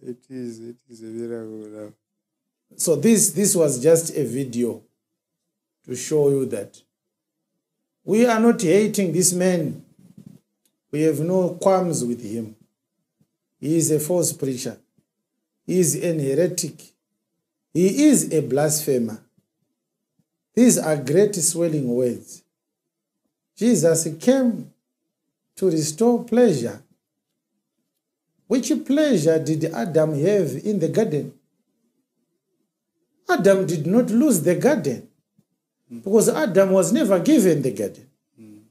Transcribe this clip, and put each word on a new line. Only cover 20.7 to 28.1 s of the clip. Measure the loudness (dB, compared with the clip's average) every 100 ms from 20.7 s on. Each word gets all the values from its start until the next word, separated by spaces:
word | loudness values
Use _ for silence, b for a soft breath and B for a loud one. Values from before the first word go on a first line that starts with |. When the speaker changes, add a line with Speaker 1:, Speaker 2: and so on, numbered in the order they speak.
| 4
Speaker 2:
are | 0 -2
great | 0 2 2 0
swelling | -4 -2 -2 -2 -2 0
words. | -2 -4 -12 -20 _ _ _ _ _ _ _ _ _ _ _ -4
Jesus | 0 2 2 2 -2 -2
came | 2 2 2 -2 -10 _ _ _ _ _ _ _ _ -2
to | 0
restore | 0 -2 0 0 0
pleasure. | 0 2 2 2 -4 -10 _ _ _ _ _ _ _ _ _ _ _ _ _